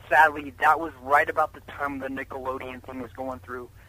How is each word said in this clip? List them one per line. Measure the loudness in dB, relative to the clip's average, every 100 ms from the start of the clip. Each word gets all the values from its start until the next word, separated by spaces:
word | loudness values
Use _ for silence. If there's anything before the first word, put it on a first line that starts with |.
| 2
sadly, | 6 6 4 -8 0
that | 2 2
was | 0 -8
right | 2 4 4
about | 0 -2
the | -4
time | -14 -8 -6 -4
the | -6
Nickelodeon | -6 -8 -8 -6 -6 -8 -12
thing | -12 -12
was | -10
going | -10 -10 -10
through. | -10 -12 -14 -18